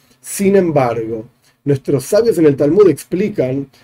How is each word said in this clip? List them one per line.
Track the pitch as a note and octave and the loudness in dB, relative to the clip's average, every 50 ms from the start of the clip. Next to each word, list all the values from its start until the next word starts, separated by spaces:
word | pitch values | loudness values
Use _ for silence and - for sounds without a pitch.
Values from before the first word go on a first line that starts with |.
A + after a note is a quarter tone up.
| _ _ _ _ | _ _ _ _
Sin | - - - - G3+ F#3+ G3 | -18 -14 -8 -4 0 2 2
embargo, | G3 F3+ E3 D3 C#3+ B2+ A#2 A2+ A#2 A2+ A2 A#2 A2 - - _ _ _ _ _ _ - | 2 2 2 0 0 0 -2 -2 -6 -6 -8 -8 -10 -12 -14 _ _ _ _ _ _ -4
nuestros | C#3+ C#3+ C3+ - - C#3+ C3 C3 | -4 -4 -2 -2 -2 -4 -4 -2
sabios | - G#3 G#3 A3+ A#3 E3+ E3+ | 0 0 0 2 2 2 2
en | D#3+ | 2
el | D3 C3+ | 2 2
Talmud | B2 D3+ D3 E3 G3+ G#3 F3 | 2 0 2 4 4 4 4
explican | C#3+ - - - F#3 F3 G#3+ G#3 G#3 - C3 B2+ C3 C#3 C#3 - _ _ | 2 0 -6 -8 -6 -4 -4 -4 -4 -4 -4 -4 -4 -6 -8 -10 _ _